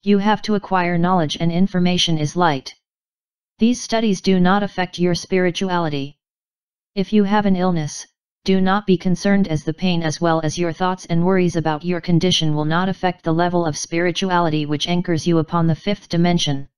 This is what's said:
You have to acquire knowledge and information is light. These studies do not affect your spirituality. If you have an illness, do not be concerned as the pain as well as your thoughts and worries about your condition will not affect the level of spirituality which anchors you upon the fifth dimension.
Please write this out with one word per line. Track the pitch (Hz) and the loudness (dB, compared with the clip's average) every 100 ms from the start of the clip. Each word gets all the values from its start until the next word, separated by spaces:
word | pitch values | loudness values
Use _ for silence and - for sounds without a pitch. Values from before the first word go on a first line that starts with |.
| 202 | 2
You | 202 | 2
have | 202 208 | 2 0
to | - | 0
acquire | 208 - 190 175 175 | -4 0 0 0 0
knowledge | 175 185 156 - | 2 2 0 -2
and | 170 | -2
information | 170 196 185 180 180 - 160 | 2 2 2 0 0 0 0
is | 151 175 | -2 0
light. | 170 139 - - _ _ _ _ _ _ _ _ | 0 0 -8 -20 _ _ _ _ _ _ _ _
These | 226 247 | 0 0
studies | - 226 226 190 | -2 -2 0 0
do | - 190 | 2 4
not | 180 202 | 4 2
affect | 202 - 180 - | 0 -6 -6 -2
your | 180 170 | -2 -2
spirituality. | - 190 180 170 190 180 165 143 143 - _ _ _ _ _ _ _ | -2 0 0 -2 -2 -2 -2 -4 -8 -14 _ _ _ _ _ _ _
If | 202 190 | -6 0
you | 214 | 2
have | 196 208 202 | 2 2 2
an | 185 | 2
illness, | 185 170 147 - - _ _ _ | 2 0 -4 -10 -18 _ _ _
do | - 190 | 0 2
not | 190 196 208 | 2 0 2
be | 175 | 0
concerned | 190 175 202 202 190 | 2 0 2 2 2
as | 156 | -2
the | - | -4
pain | 156 185 170 | -4 -2 0
as | 160 - | -2 0
well | 170 160 | 0 0
as | 160 165 | -2 -2
your | 175 | -4
thoughts | 160 185 185 - | -2 -4 -4 -2
and | 170 175 | 0 2
worries | 190 180 165 | 2 2 0
about | 156 151 | -2 -4
your | 175 175 | -4 -4
condition | - 170 185 175 156 | 0 2 2 0 0
will | 151 151 | 0 0
not | 165 190 | 0 0
affect | 180 185 170 | -2 -2 -2
the | 165 | -2
level | 160 175 175 170 | 0 2 0 -2
of | 147 | -4
spirituality | - 170 180 165 190 180 170 151 147 | -6 -2 -2 -2 0 0 2 -2 -2
which | 147 - | -4 -2
anchors | 175 175 160 175 | -2 0 -2 2
you | 165 | 0
upon | 156 170 165 | 0 0 0
the | |
fifth | 151 - 202 - | 0 -4 -6 -4
dimension. | 170 175 175 151 139 135 | 0 2 0 -2 -4 -8